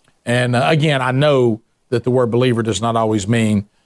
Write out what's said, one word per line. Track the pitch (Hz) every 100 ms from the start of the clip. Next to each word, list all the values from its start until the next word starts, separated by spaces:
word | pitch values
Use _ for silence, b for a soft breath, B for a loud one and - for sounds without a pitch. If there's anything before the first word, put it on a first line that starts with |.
| _ _
And, | - 123 123
uh, | 120 151
again, | 160 156 139
I | 127
know | 127 147 139 120 110 _ _ -
that | 117
the | 123
word | 127 120
believer | 120 127 117
does | 113 98
not | 117
always | 113 110 110 95
mean | 120 110 107 101 _